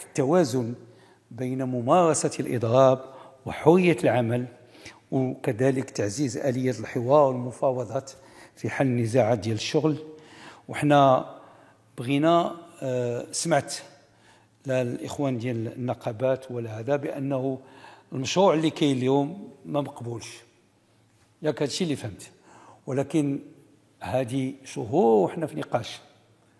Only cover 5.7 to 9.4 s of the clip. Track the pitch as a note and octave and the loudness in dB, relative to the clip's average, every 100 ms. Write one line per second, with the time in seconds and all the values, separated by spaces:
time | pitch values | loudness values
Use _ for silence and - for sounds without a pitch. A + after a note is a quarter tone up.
5.7 | C3 B2 - G#2 G#2 C#3+ - C#3 B2+ B2+ | 0 -4 -4 -4 -2 -4 -2 -2 0 -2
6.7 | A2+ G#2+ C3 A#2+ D3 C#3 B2+ B2 A2+ C#3 | -2 -6 -4 4 4 4 0 -6 -4 -2
7.7 | B2+ A#2+ C3 - - - - - - A2+ | -2 -4 -8 -10 -16 -20 -20 -20 -8 -4
8.7 | - C#3 A#2+ A2+ B2+ G#2+ A#2+ | 0 0 0 2 2 4 2